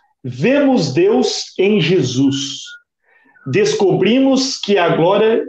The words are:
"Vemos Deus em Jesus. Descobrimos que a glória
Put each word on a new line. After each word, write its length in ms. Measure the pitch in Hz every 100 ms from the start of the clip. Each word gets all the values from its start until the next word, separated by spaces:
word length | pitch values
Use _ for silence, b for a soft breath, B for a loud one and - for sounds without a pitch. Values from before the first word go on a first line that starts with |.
| _ _
"Vemos 720 | 131 120 175 285 277 247 156
Deus 600 | 131 190 240 220 - - -
em 220 | 190 214
Jesus. 840 | 156 185 127 120 139 139 - - - - _ _ b b b b -
Descobrimos 1080 | 143 208 - 196 160 190 247 269 269 269 -
que 200 | - 202
a 120 | 170 156
glória 500 | 165 202 220 226